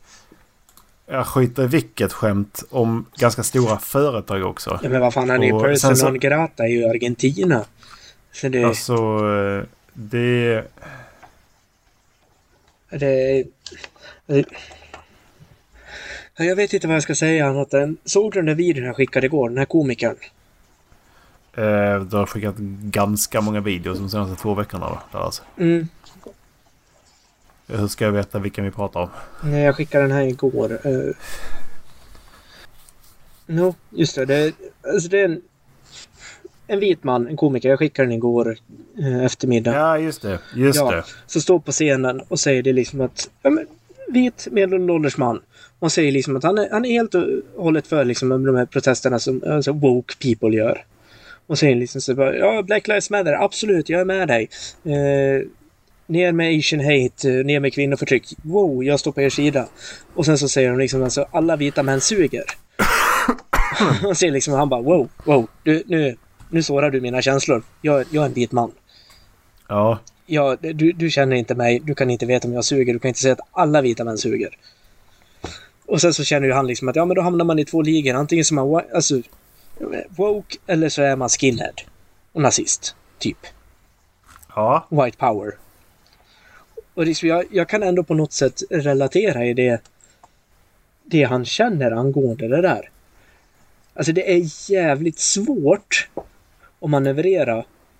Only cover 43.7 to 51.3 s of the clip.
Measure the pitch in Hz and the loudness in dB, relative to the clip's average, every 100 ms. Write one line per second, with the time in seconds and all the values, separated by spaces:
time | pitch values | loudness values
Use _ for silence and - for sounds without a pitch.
43.7 | - _ - 523 254 247 - - 226 190 | -14 _ -20 -2 0 0 -2 -4 0 0
44.7 | 185 180 165 147 147 123 113 - _ - | 0 0 0 0 0 -2 -2 -8 _ -20
45.7 | _ 165 175 147 135 131 131 156 214 202 | _ -2 0 2 0 -2 -2 0 0 0
46.7 | 214 247 233 226 180 - 131 - - 165 | -2 0 0 0 0 0 -2 -6 -4 0
47.7 | 156 - 156 123 117 127 131 135 127 123 | 0 0 0 0 0 0 0 2 2 0
48.7 | 139 135 123 127 120 135 131 - 151 139 | 0 0 0 0 -2 -2 -4 -2 -2 0
49.7 | 151 143 123 - - 127 113 113 107 110 | 2 2 2 0 -4 -2 0 2 2 0
50.7 | - - _ _ - - | -2 -8 _ _ -20 -20